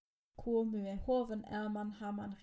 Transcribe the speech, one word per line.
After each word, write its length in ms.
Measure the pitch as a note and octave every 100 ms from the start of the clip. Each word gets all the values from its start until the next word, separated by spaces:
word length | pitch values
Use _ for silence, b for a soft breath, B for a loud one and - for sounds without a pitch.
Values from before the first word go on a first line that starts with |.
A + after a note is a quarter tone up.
| _ _ _ -
Hvor 200 | A#3+ A#3
mye 320 | A3+ G#3+ G3 G3
hoven 480 | - B3+ A3+ G#3+ -
er 240 | G#3 G#3+
man? 220 | G#3 G#3
Har 200 | G#3 G#3
man 220 | G#3 G#3 G3